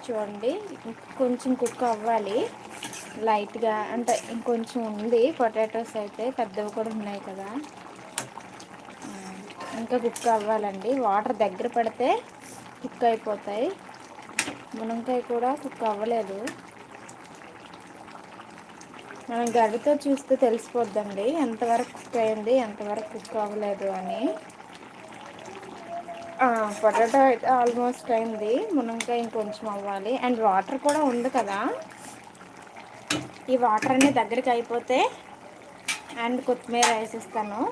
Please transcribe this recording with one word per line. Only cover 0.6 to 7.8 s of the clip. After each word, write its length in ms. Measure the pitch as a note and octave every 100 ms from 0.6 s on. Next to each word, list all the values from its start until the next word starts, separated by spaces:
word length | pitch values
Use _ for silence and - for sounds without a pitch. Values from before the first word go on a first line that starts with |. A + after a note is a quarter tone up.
| G4+ - A3+ A3+ - -
కొంచెం 320 | B3+ B3 C4 B3+
కుక్ 220 | A#3+ - B3
అవ్వాలి 520 | G#3+ A3 A3 G3 A3+ A#4 - - - - - - - A3
లైట్గా, 480 | G#3+ G#3 A3+ A3+ G#3+ G#3
అంటే 200 | A3+ A#3+ A3 -
ఇంకొంచెం 460 | A#3 A#3 A#3 A3+ B3 A3+
ఉంది. 320 | G#3 A3 A#3 B3+ E4
పొటాటోస్ 560 | A#3 A3 A3 A3+ A3+ A3
అయితే 220 | G#3 - A#3 C4
పెద్దవి 300 | A3 F#3+ G#3 G#3+
కూడా 140 | A3 A3
ఉన్నాయి 260 | G#3 G3+ G3
కదా, 200 | F#3+ G3 B3 D4+ -